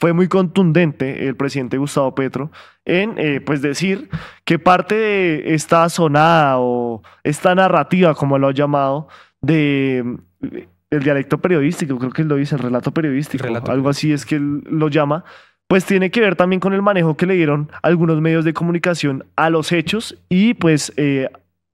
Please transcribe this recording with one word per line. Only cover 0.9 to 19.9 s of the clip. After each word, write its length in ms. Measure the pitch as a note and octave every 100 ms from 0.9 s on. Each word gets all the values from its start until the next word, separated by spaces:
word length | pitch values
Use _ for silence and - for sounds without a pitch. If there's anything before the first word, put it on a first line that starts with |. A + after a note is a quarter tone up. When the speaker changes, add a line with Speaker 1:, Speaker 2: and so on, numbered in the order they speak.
| - C3 - C3+
Speaker 1:
el 80 | A#2+
presidente 420 | C#3 C#3 B2+ C3+
Gustavo 340 | C#3 - C3+
Petro 380 | B2+ C3 B2+ D3 - - _
en, 300 | - F3 G#3+ -
eh, 220 | D3+ C#3
pues, 220 | C#3+ D3
decir 460 | C#3+ C#3 F#3 G3 D4+ D#3+ - -
que 140 | - E3
parte 380 | F3 F3+ F#3 G#3+
de 580 | A3 G3+ F3+ D3+ -
esta 340 | D#3+ - E3+ E3+
sonada 680 | - E3 C#3+ D#3+ E3 C#3+ C3
o 440 | B2 B2 A#2+ A2+ - _
esta 320 | - D3+ F#3
narrativa, 600 | F3+ F#3 F3 C#3+ F#3 F3 D3
como 200 | C#3+ C#3
lo 120 | C3+
ha 40 |
llamado, 540 | C3+ C#3+ C#3+ C#3 C#3+ D#3+ - _ _
de, 760 | C3 D#3+ D3 C#3 C3+ B2+ A#2+ A#2+ - _ -
eh, 180 | A#2+ - _ -
el 120 | D3
dialecto 340 | C#3 C#3 C3 D3+
periodístico, 600 | F#3 E3+ C#3 F3 D3 B2+
creo 120 | B2+
que 120 | A#2+
él 60 | D#3
lo 60 |
dice, 220 | C#3+ C#3+ D3
el 60 |
relato 300 | B2 B2 B2+
periodístico, 520 | D#3+ D#3+ C3 - C3
Speaker 2:
El 60 | B2
relato 200 | A#2 A2+
Speaker 1:
algo 200 | B2+ C3+
así 180 | C#3+ D3+
Speaker 2:
periodístico. 260 | D3 -
Speaker 1:
es 60 | D3+ C#3+ D3
que 40 | -
él 80 | D#3+
lo 100 | D#3
llama, 340 | D3+ C#3+ D#3 - - _ _ -
pues 160 | F#3+
tiene 260 | - G3 F#3
que 100 | A#3+
ver 140 | G#3+
también 240 | F3 F3+ F#3
con 140 | F#3
el 100 | G3
manejo 340 | G3+ G3 E3 D3
que 100 | F3+
le 80 |
dieron 360 | F#3 D#3 D3 D3+ -
algunos 400 | D#3 E3+ E3 D#3
medios 240 | D#3+ E3
de 100 | D#3+
comunicación 720 | D#3 E3 F3 F3+ E3+ D3 C3+ - -
a 140 | D#3+
los 200 | E3 D3
hechos 480 | F3 D#3+